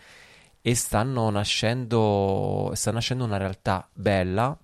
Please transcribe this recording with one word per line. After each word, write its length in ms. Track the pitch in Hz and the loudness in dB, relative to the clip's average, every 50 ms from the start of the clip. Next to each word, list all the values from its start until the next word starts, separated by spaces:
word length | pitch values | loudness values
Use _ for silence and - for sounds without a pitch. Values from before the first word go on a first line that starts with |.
| - - - - - - - - - _ _ _ | -12 -20 -20 -20 -20 -20 -20 -20 -20 _ _ _
e 140 | - - 123 | -2 0 0
stanno 520 | - - - - 104 117 135 135 120 113 110 | 0 0 0 0 0 0 0 0 0 0 0
nascendo, 1400 | 104 101 104 - - - - 107 120 131 127 113 117 113 110 107 101 101 98 98 98 98 98 98 98 98 101 95 - | 0 0 0 0 -2 0 0 0 0 -2 -2 0 2 2 4 4 4 4 2 2 2 0 0 0 0 -2 -2 -2 -4
sta 160 | - - 107 | -2 -2 -2
nascendo 320 | 101 113 117 - 123 127 127 | -2 -2 -2 -2 -2 -2 -2
una 140 | 113 104 | -2 -2
realtà 500 | 98 98 95 95 - - 110 98 90 - - | -2 -2 -4 -6 -4 -4 -2 -2 -2 -4 -8
bella. 640 | _ - 95 104 98 95 90 92 92 101 120 131 82 - | _ -2 0 2 2 2 2 0 0 0 0 0 -2 -6